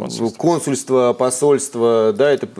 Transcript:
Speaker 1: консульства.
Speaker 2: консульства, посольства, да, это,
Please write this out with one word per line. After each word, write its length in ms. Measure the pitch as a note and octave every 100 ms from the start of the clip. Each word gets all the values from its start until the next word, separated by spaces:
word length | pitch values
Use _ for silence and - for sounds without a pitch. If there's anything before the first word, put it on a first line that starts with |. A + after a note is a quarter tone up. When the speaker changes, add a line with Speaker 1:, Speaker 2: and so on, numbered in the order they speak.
| -
Speaker 1:
консульства. 320 | - A2+ -
Speaker 2:
консульства, 760 | E3 E3 - C3 - C3 B2
посольства, 1000 | A#2+ B2+ - D3 C3+ - A#2+ A#2 A2+ A2 G#2
да, 140 | C#3+
это, 180 | C#3 G#2+ -